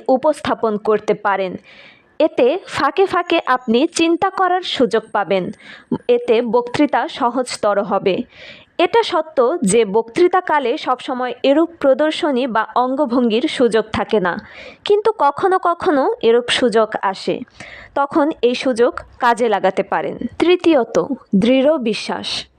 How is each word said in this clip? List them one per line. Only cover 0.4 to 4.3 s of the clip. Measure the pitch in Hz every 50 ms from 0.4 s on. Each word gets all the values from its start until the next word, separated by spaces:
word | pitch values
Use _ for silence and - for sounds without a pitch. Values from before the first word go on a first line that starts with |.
| - - 233 - 233 226 208
করতে | 208 - 214 214 208 - - 196
পারেন। | 170 - 208 196 190 190 180 185 - _ - - - - - _ _ _ _ _ -
এতে | 302 330 330 - 254 247 320 392 -
ফাঁকে | - - - 311 277 294 - 392
ফাঁকে | 370 370 359 359 349 339 339 -
আপনি | - 254 254 254 226 220 240 302
চিন্তা | 339 - - 330 330 339 320 -
করার | 381